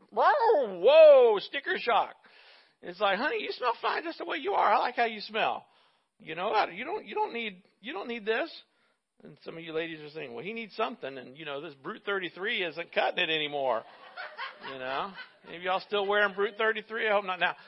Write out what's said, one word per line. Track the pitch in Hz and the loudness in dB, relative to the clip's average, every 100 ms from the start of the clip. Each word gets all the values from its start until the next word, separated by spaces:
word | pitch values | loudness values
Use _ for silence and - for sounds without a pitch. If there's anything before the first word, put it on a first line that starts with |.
| - | -8
"Whoa, | 202 320 571 453 320 226 180 | 2 4 4 4 4 2 2
whoa, | 208 311 311 269 233 202 | 6 10 12 12 8 4
sticker | - 277 339 220 | -2 -8 -6 -4
shock." | 240 202 127 - _ - - - _ _ | 0 2 0 -6 _ -20 -20 -20 _ _
It's | 180 175 | -14 -2
like, | 202 196 | 0 0
"Honey, | 294 453 | -2 -4
you | - | -6
smell | - 508 466 | -4 -4 -2
fine | - 403 | -2 -4
just | 320 320 | -6 -10
the | |
way | 339 339 | -8 -6
you | 349 | -2
are. | 392 - | 0 4
I | 233 | 2
like | - 247 | 0 0
how | |
you | 233 214 | -2 -2
smell. | 190 214 147 110 - _ _ _ _ _ | -8 -2 -2 -2 -10 _ _ _ _ _
You | 151 | -14
know, | 160 190 | -6 -2
I, | 214 165 | 0 0
you | 175 | -2
don't, | 269 427 269 | -10 -10 -8
you | |
don't | 392 427 | -6 -6
need, | 233 226 180 _ _ | -6 -10 -12 _ _
you | 214 | -12
don't | 359 269 | -10 -10
need | 233 208 | -8 -4
this." | 226 320 - - _ _ _ _ _ | -4 -4 -10 -20 _ _ _ _ _
And | - 151 | -20 -20
some | 190 165 | -16 -14
of | |
you | 165 | -6
ladies | 160 170 156 | -4 -4 -8
are | 151 | -14
saying, | 156 139 | -12 -12
"Well, | 117 | -10
he | 175 | -10
needs | 226 220 | -10 -10
something, | - 240 240 131 135 | -6 -6 -6 -12 -12
and, | 127 139 | -16 -14
you | |
know, | 151 139 | -10 -10
this | 165 | -12
Brut | 135 143 220 | -14 -14 -12
thirty-three | - 196 170 175 202 226 | -6 -4 -6 -8 -6 -4
isn't | 175 151 165 | -4 -6 -6
cutting | - 151 - | -2 0 0
it | 170 | 0
anymore." | 160 147 147 131 113 - - - - - - - - - | 0 -2 -2 -2 -2 -4 -18 -20 -14 -14 -12 -14 -12 -14
You | 135 | -10
know, | 127 139 196 95 - _ 180 | -8 -6 -6 -10 -20 _ -18
any | 170 | -8
of | |
y'all | 180 185 | -2 -2
still | - 208 196 | -2 -2 0
wearing | 208 208 | 2 2
Brut | 190 202 202 | 0 -4 0
thirty-three? | 220 220 214 226 226 | -2 -2 -6 -4 0
I | |
hope | 208 | 0
not. | 196 180 | 0 -2
Now, | 175 - | -2 -2